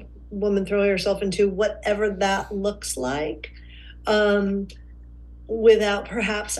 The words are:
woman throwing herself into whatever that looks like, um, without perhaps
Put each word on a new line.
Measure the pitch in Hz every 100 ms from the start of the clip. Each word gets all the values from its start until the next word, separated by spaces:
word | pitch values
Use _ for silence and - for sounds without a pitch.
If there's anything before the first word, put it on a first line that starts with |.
| - - -
woman | 202 208 196 190
throwing | 202 202
herself | 185 196 196
into | 202 180 202
whatever | 185 208 - 208 202 214
that | 185 196 196 -
looks | 208 196 202 - -
like, | 127 143 160 - - - - - - - -
um, | 214 208 202 196 196 196 - - - - - - - -
without | 226 226 214 208 202 -
perhaps | 233 196 214 208 -